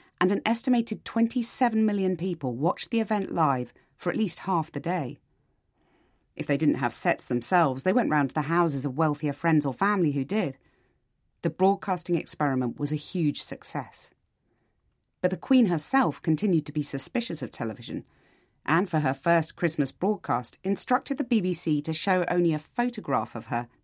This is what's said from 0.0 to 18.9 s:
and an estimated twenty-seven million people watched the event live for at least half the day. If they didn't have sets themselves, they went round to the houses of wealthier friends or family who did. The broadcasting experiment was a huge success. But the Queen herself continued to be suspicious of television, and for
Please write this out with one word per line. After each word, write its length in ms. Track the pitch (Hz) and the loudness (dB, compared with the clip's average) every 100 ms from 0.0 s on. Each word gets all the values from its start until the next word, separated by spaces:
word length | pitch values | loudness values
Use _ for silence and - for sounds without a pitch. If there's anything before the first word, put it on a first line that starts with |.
| _ - | _ 0
and 100 | 180 | 0
an 120 | 202 - | 2 0
estimated 580 | 233 - 247 233 185 | 0 2 0 0 -6
twenty-seven 800 | - 233 226 247 233 - 240 220 | -4 0 0 0 -2 0 2 4
million 320 | 214 202 190 180 | 2 2 0 0
people 380 | 185 170 131 | -2 -2 -4
watched 360 | 120 156 - - | 0 0 0 -2
the 100 | 226 | -2
event 340 | 220 214 190 | 0 0 0
live 400 | 175 156 127 123 _ _ _ | 2 2 2 -4 _ _ _
for 140 | 185 | -4
at 60 | - | 0
least 240 | 214 - | 0 -2
half 300 | - 175 156 | -2 -2 -2
the 100 | 143 | -4
day. 380 | 165 180 127 - _ _ _ _ _ _ _ _ _ _ _ - | -4 -2 -4 -8 _ _ _ _ _ _ _ _ _ _ _ -8
If 100 | - | -2
they 100 | 139 | 0
didn't 200 | 156 127 | 2 2
have 180 | 127 | 0
sets 300 | - 185 - | 0 0 -2
themselves, 580 | - 120 - 180 151 131 | -2 -4 2 2 2 0
they 100 | 185 | 0
went 180 | 214 214 | 2 2
round 200 | 151 135 | 2 0
to 40 | |
the 80 | - | -2
houses 440 | 143 170 170 139 135 | 0 2 2 0 -2
of 100 | 127 | 0
wealthier 360 | 160 147 151 | 0 0 -4
friends 340 | 139 170 160 143 | -2 2 4 2
or 80 | |
family 380 | 123 202 202 160 | 0 0 2 0
who 120 | 139 | 0
did. 320 | 135 214 170 - _ _ _ _ _ _ _ _ | -2 -2 -2 -6 _ _ _ _ _ _ _ _
The 80 | 165 | -4
broadcasting 640 | - 190 190 - 180 - | 2 2 2 -2 -4 -2
experiment 640 | 165 - - 147 131 123 117 | -2 -2 -2 0 0 -2 -2
was 100 | 139 | -2
a 60 | 147 | -4
huge 460 | - 185 156 - | -4 -2 0 0
success. 680 | - - - 151 127 - - _ _ _ _ _ _ _ _ _ _ _ | -6 -8 -8 -8 -8 -14 -20 _ _ _ _ _ _ _ _ _ _ _
But 100 | 180 | -2
the 60 | 170 | -2
Queen 300 | - 262 214 | 2 4 6
herself 560 | 165 - 269 196 - | 2 0 2 2 0
continued 420 | - 156 208 165 147 | 0 2 2 2 0
to 60 | |
be 100 | 151 | -4
suspicious 600 | 143 139 - 233 226 165 | -4 -4 -4 -4 -4 -4
of 80 | 120 | -6
television, 540 | - 117 107 120 - - _ _ _ _ _ | -4 -6 -6 -8 -10 -10 _ _ _ _ _
and 240 | - 165 | 0 0
for 120 | 190 | 2